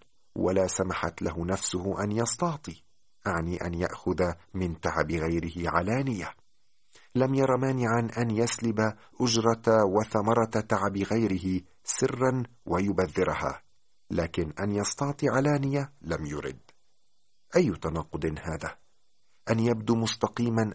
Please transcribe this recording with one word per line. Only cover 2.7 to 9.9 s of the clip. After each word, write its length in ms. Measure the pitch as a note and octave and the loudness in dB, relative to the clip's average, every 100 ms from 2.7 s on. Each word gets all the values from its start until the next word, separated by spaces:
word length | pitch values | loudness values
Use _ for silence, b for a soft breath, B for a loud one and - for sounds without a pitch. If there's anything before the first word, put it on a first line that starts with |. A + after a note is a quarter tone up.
| E2 - - - - - | -16 -18 -20 -20 -8 -4
أعني 300 | E2+ E2 F2+ F2+ | -2 -2 -4 -4
أن 80 | |
يأخذ 480 | E2+ F2+ - F#2 E2 F2 E2+ b | -2 -4 -2 -2 0 0 -2 b
من 260 | F#2+ F2+ D#2+ | -4 -4 -2
تعب 320 | E2+ D#2+ D#2 | -2 0 0
غيره 580 | E2 D#2+ E2+ E2 E2+ E2+ | 0 0 0 -2 -4 -2
علانية. 600 | E2 F#2 B2+ C3+ G2+ - - - - - - - b b B2 | 0 2 0 -2 -4 -8 -14 -20 -20 -20 -20 -20 b b 0
لم 200 | C3 C3+ | 2 4
ير 220 | C3+ B2+ | 4 4
مانعا 500 | C3+ C3 A#2 A#2 A2+ A#2 | 2 0 2 2 0 -2
أن 140 | A#2 | 0
يسلب 480 | G#2+ A#2+ - A#2 G#2+ A2 - B - | 0 0 0 0 2 2 0 B -2
أجرة 640 | B2 A2+ A2+ A2+ A2+ A2 | 0 4 4 4 4 6
وثمرة 760 | G2 | 6